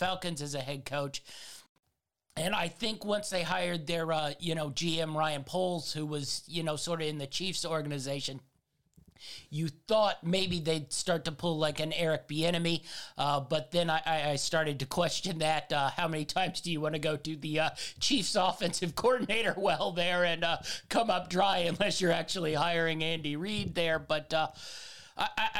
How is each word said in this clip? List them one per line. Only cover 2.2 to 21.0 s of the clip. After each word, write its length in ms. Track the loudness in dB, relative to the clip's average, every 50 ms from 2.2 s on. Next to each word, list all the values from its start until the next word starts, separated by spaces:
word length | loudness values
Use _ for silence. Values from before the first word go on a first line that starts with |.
| _ _ _ -4
And 160 | -2 0 0
I 140 | 0 0 -2
think 340 | -4 -4 -4 -4 -4 -4
once 280 | -2 0 0 0 0 -2
they 120 | -2 -2
hired 440 | 0 0 0 0 0 0 -2 -2 -2
their, 260 | -2 -2 0 0 0
uh, 200 | 0 0 0 -2 -4 -4
you 160 | -4 -2 -2
know, 140 | -2 -2 -4
G 320 | -2 -2 0 0 0 0
M 160 | 0 -2 0
Ryan 260 | 0 0 0 0 -2
Poles, 520 | -6 -4 -2 0 0 0 0 -2 -4 -4 -4
who 100 | -4 -4
was, 380 | -2 -2 -4 -4 -4 -4 -6 -6
you 160 | -6 -4 -2
know, 140 | -2 0 -2
sort 240 | -2 -2 -2 -2 -2
of 80 | -2 -2
in 80 | -2
the 100 | -4 -6
Chiefs 380 | -4 -4 -4 -2 -2 -2 -2 -2
organization, 760 | -2 -2 0 0 -2 -4 -4 -2 -4 -4 -4 -4 -6 -8 -10 -14 _ _ _ _ _ _ _ _ _ _ -20 -20 -20 _ -20 -18 -16 -16 -16 -14 -8
you 200 | -4 -4 -4 -4 -6 -10 _ 2
thought 340 | 4 4 4 4 2 0
maybe 380 | 0 2 2 2 2 2 0 -2
they'd 320 | 0 0 0 0 -2 -4
start 320 | -6 -4 0 0 0 0 0
to 80 | -4
pull 240 | -4 -2 -2 0 2
like 240 | 2 2 0 0 0
an 140 | -2 -2 0
Eric 340 | 0 2 2 2 0 -2 -4
Bieniemy, 540 | -2 2 2 2 2 2 2 2 0 0 -2 -8 -12 -12 -14 -12 -4
uh, 240 | 0 2 2 2 2
but 300 | 2 0 0 -2 -2 0
then 180 | 0 2 2 2
I, 140 | 2 0 2
I, 260 | 0 0 0 2 0
I 40 | 0
started 440 | 0 0 2 2 2 2 2 0 -2
to 60 | -4
question 520 | -2 0 2 2 2 0 -2 -2 -2 -2 0
that. 340 | 2 2 2 2 0 0
Uh, 160 | 0 2 2 2
how 180 | 2 0 0
many 200 | 0 0 -2 -4
times 340 | -2 0 0 0 0 -2 -4
do 100 | -4 -2
you 120 | -2 0
wanna 160 | 0 -2 -2 0
go 180 | 0 0 -2
do 200 | -2 -4 -6 -8
the, 240 | -6 -4 -2 0 2
uh, 100 | 0 0 -2 -4 -10 -10 -6 -2
Chiefs 360 | 0 2 2 2 2 2 2
offensive 580 | 4 4 4 2 0 -2 -2 0 -2 -2 -2 -2
<laughs> 0 |
coordinator 600 | 2 4 4 4 4 2 0 0 2 2 0 0
well 360 | 2 2 2 2 2 0 -2
there 320 | 0 0 2 2 4 4 4
and, 200 | 2 2 2 2
uh, 140 | 0 0 0 -2 -6 -8 -8 -6 0
come 180 | 2 2